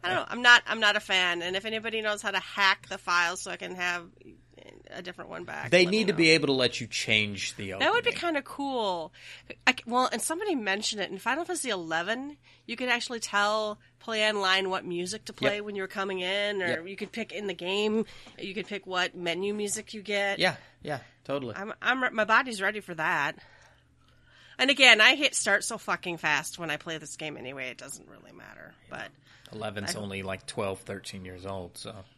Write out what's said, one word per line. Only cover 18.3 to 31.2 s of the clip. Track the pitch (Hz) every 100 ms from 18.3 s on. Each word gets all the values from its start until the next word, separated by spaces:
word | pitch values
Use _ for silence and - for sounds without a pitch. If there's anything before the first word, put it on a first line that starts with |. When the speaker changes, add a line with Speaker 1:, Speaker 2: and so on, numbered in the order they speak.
| -
Speaker 1:
You | 196
could | 190 -
pick | 202 185
what | 180 180 180
menu | 175 170 202
music | 208 208 214 -
you | 220
get. | 196 202 202 196
Speaker 2:
Yeah, | 180 139 - _
yeah, | 147 139 - _ -
totally. | 139 127 -
Speaker 1:
I'm, | 208 -
I'm, | 220 262 254 220
my | 208
body's | 226 254 208
ready | 196 214
for | 190 160
that. | 160 165 143 - - - - _ _ _ _ _ _ - - -
And | 262
again, | 277 262 214
I | 220 277
hit | 285 -
start | 214 202 -
so | 220
fucking | - 175 180 165
fast | 160 143 - -
when | 165
I | 147
play | - 160
this | 156 -
game | 156 139
anyway. | 127 139 127
It | 120
doesn't | 131 - -
really | - -
matter. | - - - 78 - -
But | - 101 - - - -
Speaker 2:
Eleven's | 110 110 101 101 113
Speaker 1:
I |
Speaker 2:
only, | 101 98
like, | 95 95 -
twelve, | - 98 95
thirteen | - 98 - 98